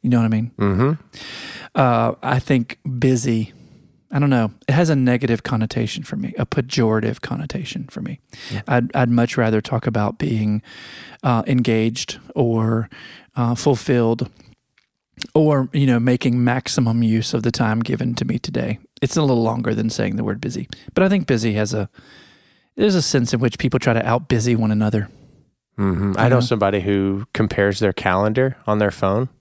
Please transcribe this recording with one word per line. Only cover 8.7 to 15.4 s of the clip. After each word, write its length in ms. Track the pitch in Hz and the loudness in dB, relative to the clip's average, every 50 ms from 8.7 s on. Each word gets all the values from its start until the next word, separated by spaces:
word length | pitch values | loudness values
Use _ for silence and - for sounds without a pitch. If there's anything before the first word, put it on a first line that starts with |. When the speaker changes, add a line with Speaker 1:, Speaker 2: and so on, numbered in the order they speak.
| 131 123 120 - - | 0 0 0 0 0
Speaker 1:
I'd 140 | 139 127 117 | 0 0 2
much 280 | 120 120 117 120 - - | 4 2 2 2 0 0
rather 220 | 120 110 110 107 | 0 2 2 0
talk 240 | 104 - - 117 - | 0 -2 -4 -2 -2
about 320 | 127 107 107 104 104 - - | -2 -2 0 -2 -2 -2 -4
being, 440 | - 151 117 110 107 107 104 107 - - - - - - - - - - - - | -4 -2 -2 0 0 0 -2 -2 -4 -8 -20 -20 -20 -20 -20 -20 -20 -20 -20 -4
uh, 200 | - 135 120 117 - | -2 0 0 0 0
engaged 720 | - 139 127 117 123 113 110 110 113 113 - - - - - - - - | 0 0 0 2 2 2 2 2 0 -2 -4 -8 -10 -12 -16 -16 -8 -2
or, 560 | - 127 117 113 113 110 110 117 113 110 - - - - - - - - _ _ | 0 0 2 2 2 2 2 0 0 -2 -4 -10 -20 -20 -20 -20 -20 -20 _ _
uh, 200 | - 120 117 120 | -2 0 0 0
fulfilled 760 | 117 - 147 139 113 - - 127 123 117 113 117 117 - - _ _ - - - _ _ _ _ _ _ _ _ _ _ _ _ - - - _ | 2 2 2 2 2 0 0 2 2 2 2 0 0 -4 -8 _ _ -20 -20 -20 _ _ _ _ _ _ _ _ _ _ _ _ -14 -14 -2 _
or, 360 | 156 | 2